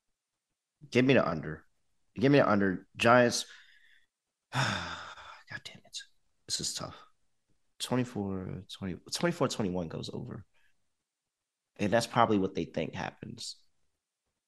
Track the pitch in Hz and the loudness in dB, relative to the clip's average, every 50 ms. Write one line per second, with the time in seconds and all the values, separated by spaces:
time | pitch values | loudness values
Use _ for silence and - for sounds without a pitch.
0 | _ _ _ _ _ _ _ _ _ _ _ _ _ _ _ _ 151 - - 117 | _ _ _ _ _ _ _ _ _ _ _ _ _ _ _ _ -18 0 2 4
1 | 131 131 135 107 - - 87 78 71 78 78 - - _ _ _ _ _ _ _ | 6 6 6 6 4 4 0 -4 -6 -8 -10 -10 -14 _ _ _ _ _ _ _
2 | _ _ _ 92 110 139 143 139 - - 107 101 98 98 90 - - _ _ - | _ _ _ 0 4 6 6 6 6 6 4 4 4 2 0 -2 -6 _ _ 2
3 | - 117 120 123 123 120 - - - - - - - - - _ _ _ _ _ | 6 8 8 8 8 6 4 0 -6 -8 -14 -20 -20 -20 -20 _ _ _ _ _
4 | _ _ _ _ _ _ _ _ _ _ - 131 131 110 101 95 87 82 - - | _ _ _ _ _ _ _ _ _ _ -4 -2 -2 -2 -2 -4 -6 -8 -10 -12
5 | - - - - - - - - - - - - - - - - - - - - | -12 -14 -16 -18 -18 -20 -20 -20 -18 -16 -16 -14 -14 -16 -18 -18 -20 -16 -16 -16
6 | - - _ _ _ _ _ _ _ - - - 78 - - - - - - - | -16 -16 _ _ _ _ _ _ _ -8 -6 -6 -6 -6 -6 -8 -10 -10 -12 -16
7 | - - _ _ _ _ _ _ _ _ _ _ _ _ _ _ - - 123 127 | -20 -20 _ _ _ _ _ _ _ _ _ _ _ _ _ _ -6 -2 -2 -2
8 | 123 123 - 104 101 98 95 92 92 98 95 92 90 - - - 98 95 82 - | -2 -2 -4 -6 -6 -6 -6 -6 -8 -8 -10 -12 -12 -14 -12 -10 -8 -8 -8 -10
9 | - - - - - 175 170 - 135 123 - - 110 90 90 90 85 80 82 - | -10 -10 -6 -2 -2 -2 0 0 0 -2 0 -2 -4 -2 -2 -4 -4 -6 -8 -8
10 | - - - - - - - - - - _ _ _ _ _ _ _ _ _ _ | -10 -8 -10 -10 -10 -10 -12 -14 -16 -18 _ _ _ _ _ _ _ _ _ _
11 | _ _ _ _ _ _ _ _ _ _ _ _ _ _ _ - 101 101 107 117 | _ _ _ _ _ _ _ _ _ _ _ _ _ _ _ -4 -2 0 2 0
12 | 117 - - 127 117 107 107 98 92 92 - 85 82 - - - 80 - - - | 0 2 2 4 4 4 4 2 0 -2 -2 -6 -6 -6 -6 -6 -6 -6 -6 -8
13 | - - - _ - - - - - - - - _ _ _ _ _ _ _ _ | -8 -8 -10 _ -14 -16 -14 -14 -14 -14 -14 -16 _ _ _ _ _ _ _ _
14 | _ _ _ _ _ _ _ _ _ | _ _ _ _ _ _ _ _ _